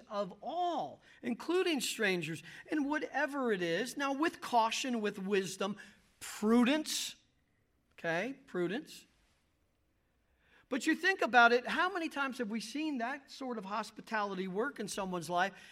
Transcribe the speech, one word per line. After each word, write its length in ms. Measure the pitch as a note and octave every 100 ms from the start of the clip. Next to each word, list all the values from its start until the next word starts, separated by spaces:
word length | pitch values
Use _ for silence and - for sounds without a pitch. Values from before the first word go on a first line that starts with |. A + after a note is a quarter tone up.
| -
of 200 | G#3 G3+ G#3+
all, 580 | - E4 F4 D4+ D3+ A2 - -
including 580 | A#3+ A#3 - F4 F4+ D4+
strangers, 600 | - - G#3 F3+ D3+ D#3+ - - -
and 180 | D#4 C#4
whatever 640 | D4+ - C4 D4 C#4+ B3
it 120 | G3+
is. 340 | F3 E3+ B3 B3+
Now, 160 | C#4
with 260 | C4+ E4 -
caution, 640 | - A#3+ A3+ A3 C4+ A#3+
with 160 | G#3 G3
wisdom, 600 | F#3+ G3+ F#3+ - G3 G3+ - - _ -
prudence, 960 | - - G#3+ A#3 A#3+ D4+ D#4 - - - _ _ _ _ _ _ _ -
okay, 380 | E3+ E3 A3 C4+ -
prudence. 600 | F#3 E3+ G#3+ - - - _ _ _ _ _ _ _ _ _ _ _ _ _ _ _ -
But 160 | C4 -
you 100 | D#4
think 260 | F4+ F#4+
about 320 | E4+ A#3+ A#3
it, 120 | A#3+ A#3+
how 280 | A3+ F4+
many 160 | G4 E4
times 300 | - C4+ A#3
have 100 | A3+
we 100 | A3
seen 380 | - C#4+ D#4 C#4
that 340 | A#3 C#4+ -
sort 260 | - C4 A3+
of 60 |
hospitality 840 | F#3+ G#3+ G#3 - - A3 G3+ F#3+ F#3+
work 320 | F3+ C4+ C4+
in 80 | G3+
someone's 400 | - F#3+ F3+ D#3
life 240 | F3 F#3+ F#3+ -